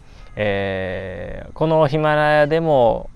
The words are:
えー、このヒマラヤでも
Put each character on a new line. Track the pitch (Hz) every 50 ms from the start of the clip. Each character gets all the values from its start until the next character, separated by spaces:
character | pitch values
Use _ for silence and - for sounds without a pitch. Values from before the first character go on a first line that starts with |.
| - - - - - - -
え | - 107 104 98 98 98 98 95 95 95 92 92 95 95 95 92 90 90 - - - - -
ー、 |
こ | - - 156 160
の | 160 156 160
ヒ | 135 139 156
マ | 156 151 151
ラ | 151 151 151
ヤ | 151 151 147 143
で | 156 165
も | 165 160 147 131 120 113 - - - - -